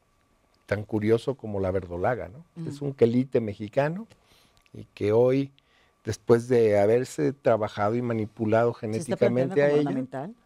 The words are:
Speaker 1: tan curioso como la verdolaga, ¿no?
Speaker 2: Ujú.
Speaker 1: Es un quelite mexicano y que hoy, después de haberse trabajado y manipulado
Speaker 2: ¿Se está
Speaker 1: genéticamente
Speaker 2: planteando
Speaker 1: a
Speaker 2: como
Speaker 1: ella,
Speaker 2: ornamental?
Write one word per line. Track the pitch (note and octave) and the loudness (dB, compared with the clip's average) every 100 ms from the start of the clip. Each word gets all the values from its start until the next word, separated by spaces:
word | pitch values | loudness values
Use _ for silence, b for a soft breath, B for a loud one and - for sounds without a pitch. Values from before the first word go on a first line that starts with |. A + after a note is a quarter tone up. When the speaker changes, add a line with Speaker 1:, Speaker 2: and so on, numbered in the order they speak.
| _ _ _ _ _ _ - | _ _ _ _ _ _ -6
Speaker 1:
tan | G2+ | -6
curioso | G#2+ A2 G#2+ A2+ - | -4 -2 2 0 0
como | B2+ A2 G2+ | -8 -6 -4
la | F#2 | -2
verdolaga, | F#2+ F2 F2 G2+ A#2 E2+ | -2 -4 -4 -2 -2 -8
¿no? | C3 - E3+ | -16 -20 -14
Speaker 2:
Ujú. | D#3+ | -12
Speaker 1:
Es | C#3+ | -8
un | C#3+ | -8
quelite | C3+ A#2 B2 C3+ B2 | 2 2 2 0 -2
mexicano | G#2+ - G#2 C3+ D3 F3+ A3+ b b b b b _ | -2 -8 -6 -2 -2 -4 -12 b b b b b _
y | A2 A2 | -20 -18
que | - G#2 | -4 0
hoy, | A2 B2+ C3+ C#3 _ b b b b | 2 4 2 -2 _ b b b b
después | A2 - - A#2 A#2+ | -10 -8 2 2 4
de | A#2+ A2 G#2 | 4 4 4
haberse | G2+ A#2+ C3 - C#3+ | 4 2 0 -2 -4
trabajado | C3 B2+ A2 G#2 - G#2 A#2+ | 0 0 0 0 -2 -2 -2
y | |
manipulado | B2 A2+ G#2+ - G#2+ A2 A#2+ | -2 -4 -4 -4 0 2 2
Speaker 2:
¿Se | - G#2+ | -2 -6
está | A2 E3 - | -6 -4 0
Speaker 1:
genéticamente | A#2+ A#2+ C3+ | 2 2 0
Speaker 2:
planteando | C#3+ | 2
Speaker 1:
a | C#3+ | 2
Speaker 2:
como | D3 | 2
Speaker 1:
ella, | C#3+ | 0
Speaker 2:
ornamental? | C3+ C3 C3 D#3+ A#3 | -4 -6 -10 -12 -16